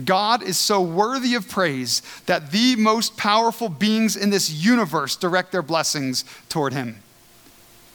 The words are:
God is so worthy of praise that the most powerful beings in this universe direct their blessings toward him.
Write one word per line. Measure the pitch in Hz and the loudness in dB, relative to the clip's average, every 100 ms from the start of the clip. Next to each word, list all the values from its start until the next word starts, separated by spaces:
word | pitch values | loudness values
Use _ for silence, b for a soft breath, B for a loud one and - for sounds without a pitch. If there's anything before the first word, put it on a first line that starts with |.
God | 127 190 208 233 | 0 0 2 0
is | 190 175 | 0 -2
so | - 208 | 0 2
worthy | 180 165 214 262 247 | 2 2 0 0 -2
of | 240 185 | -2 -4
praise | - 175 135 123 - B B - | -2 -2 -2 -4 -4 B B -2
that | 165 147 | -2 0
the | 190 247 247 | 0 2 4
most | 220 226 - - | 4 2 0 -2
powerful | 214 214 226 226 226 | 2 2 2 0 -4
beings | 143 214 220 220 | -2 0 2 2
in | - 202 | 0 0
this | 196 - | 0 0
universe | 151 185 247 190 156 135 - | 0 2 4 2 -2 -4 -2
direct | 185 180 180 | 0 0 0
their | 185 | -2
blessings | 143 165 151 160 131 127 B B - | 0 0 0 -2 -2 -4 B B -6
toward | 165 139 | -2 -2
him. | 131 127 110 - _ - - - - - 117 - | -2 -6 -10 -18 _ -20 -20 -20 -20 -20 -20 -20